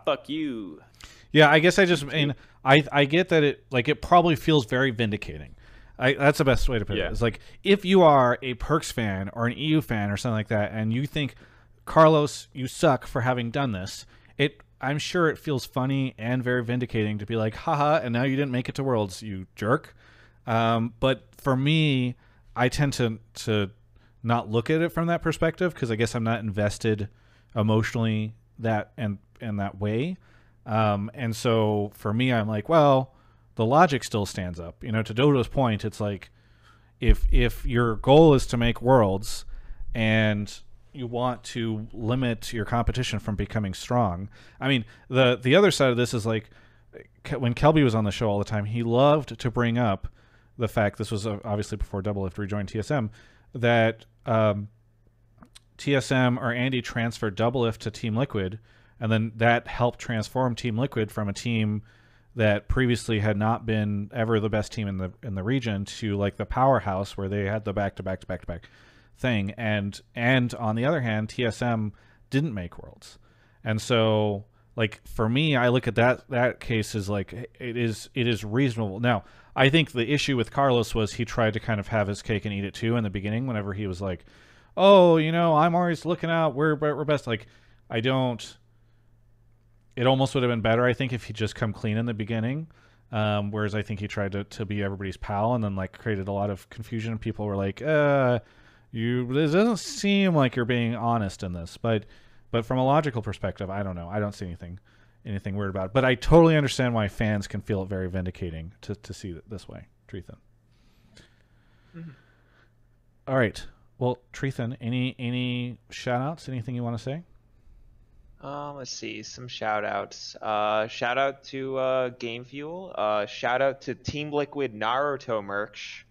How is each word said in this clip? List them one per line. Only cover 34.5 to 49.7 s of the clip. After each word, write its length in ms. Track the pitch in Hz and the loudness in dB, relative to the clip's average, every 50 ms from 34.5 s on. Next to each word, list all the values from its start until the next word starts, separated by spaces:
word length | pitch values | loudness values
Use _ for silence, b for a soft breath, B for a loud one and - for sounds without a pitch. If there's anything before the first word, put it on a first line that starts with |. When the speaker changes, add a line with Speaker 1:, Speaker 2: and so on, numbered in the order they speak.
| 87 87 | -8 -10
Speaker 2:
up. 220 | 82 87 - _ - | -12 -14 -14 _ -8
You 100 | - 107 | -4 -2
know, 100 | 110 107 | -2 -2
to 100 | - 107 | -2 0
Dodo's 360 | 113 139 147 143 131 110 - | 2 4 4 4 4 2 0
point, 360 | - 139 131 117 107 98 - | 0 0 2 2 0 0 -2
it's 160 | 107 - - | -6 -6 -4
like, 300 | 107 104 101 92 - - b b b b b b b b b b b b b _ | -4 -4 -4 -6 -10 -16 b b b b b b b b b b b b b _
if, 260 | 127 113 110 - - - - | 4 6 6 6 6 4 6
if 340 | 127 120 117 - - - | 6 4 4 0 -2 -4
your 300 | 147 120 120 120 117 110 | 0 2 2 2 2 0
goal 380 | 107 - 127 139 156 165 160 143 | 2 6 8 10 10 10 10 8
is 120 | 127 - - | 8 4 2
to 80 | - | 0
make 240 | 120 117 117 113 - | 0 2 2 0 2
Worlds 640 | - 123 135 127 110 95 95 98 107 - - - - b b b b b b b b b - | 4 6 6 6 6 4 2 0 -2 -6 -8 -8 -10 b b b b b b b b b -2
and 580 | 117 110 110 110 110 110 107 104 104 104 - - - - - - - - - - | 0 2 4 4 4 4 2 2 0 -2 -6 -10 -14 -18 -20 -20 -20 -20 -18 -12
you 140 | 147 123 | -10 -8
want 360 | 113 120 117 123 127 123 120 - | -6 -4 -2 -2 -2 -4 -6 -10
to 440 | - - 120 113 113 110 107 110 - - | -8 -6 -4 -2 -2 -2 -4 -6 -8 -10
limit 600 | 113 117 107 123 131 131 120 113 110 - - - | -6 -2 -2 0 0 0 0 -2 -4 -6 -6 -6
your 120 | 117 101 | -6 -4
competition 540 | - 120 120 113 - - 127 120 - - 101 | -2 0 0 0 0 0 -2 -2 -4 -4 -4
from 160 | - - 104 | -4 -4 -4
becoming 380 | 92 101 - - 113 104 95 90 | -4 -4 -4 -4 -4 -4 -4 -4
strong, 540 | - - - 123 123 117 95 85 90 98 B B B B B B B | -8 -4 -2 0 2 2 2 0 -4 -8 B B B B B B B
I 80 | 131 135 | -2 0
mean, 160 | 139 123 110 B B B B - | 0 0 0 B B B B -2
the, 280 | 127 131 131 123 123 | 2 4 4 4 4
the 200 | 110 123 127 143 | 2 2 4 6
other 140 | 190 208 185 | 6 6 6
side 200 | - - 139 131 | 4 4 2 2
of 60 | 120 | 4
this 180 | 117 123 - - | 2 0 0 -2
is, 100 | 117 98 | -2 -2
like, 260 | 113 113 107 - - b b b b b b b _ - - - - _ _ - | -2 -2 -2 -4 -8 b b b b b b b _ -20 -20 -20 -20 _ _ -10
Ke-, 160 | - 151 123 | -8 -6 -2
when 140 | 131 120 117 | -2 -2 0
Kelby 300 | - - 151 160 156 143 | 4 4 6 6 6 6
was 100 | 123 110 | 4 4
on 100 | 113 107 | 2 0
the 80 | 101 - | 0 -2
show 160 | - 120 107 | -2 0 0
all 100 | 101 101 | 0 0
the 60 | 101 | -2
time, 220 | - 110 104 104 | -2 -4 -4 -4
he 160 | 107 110 117 117 | -4 -4 -4 -2
loved 560 | 117 117 123 135 147 147 156 131 - 117 - | 0 2 4 4 4 4 2 0 -4 -8 -6
to 120 | - 123 | -6 -4
bring 260 | 113 123 120 117 | -2 0 0 0